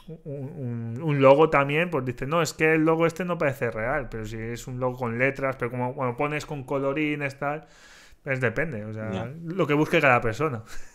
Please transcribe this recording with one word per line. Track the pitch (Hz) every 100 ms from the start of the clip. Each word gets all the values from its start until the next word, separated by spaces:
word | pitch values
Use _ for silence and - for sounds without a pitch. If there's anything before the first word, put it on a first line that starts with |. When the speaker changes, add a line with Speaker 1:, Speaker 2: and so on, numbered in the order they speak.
| - 165
Speaker 1:
un, | 165 143 135 170 123 117 113 117
un, |
un | 160 143
logo | 135 143 156
también, | 151 139 151 175
pues | 156
dices, | 127 120 131
"No, | 170
es | 151
que | - 160
el | 160
logo | 156 160 165
este | 165
no | 175 170
parece | 151 127 120
real", | 110 117 151 120
pero | 113 110
si | 113
es | 113 117 -
un | 127
logo | 127 123
con | 120 117
letras, | 135 131 135 127
pero | 120
como | 127 127
cuando | 143 127
pones | 120 147 151
con | - 147
colorines, | 131 143 139 147 151 147 143 135
tal, | 143 151 - - - - - -
pues | 147 131
depende, | 123 117 160 110
o | 107
sea, | 110 110
Speaker 2:
Ya. | 110 117 160
Speaker 1:
lo | 170 185 147
que |
busque | 147 156 170
cada | 147 123
persona. | 117 107 156 117 - - -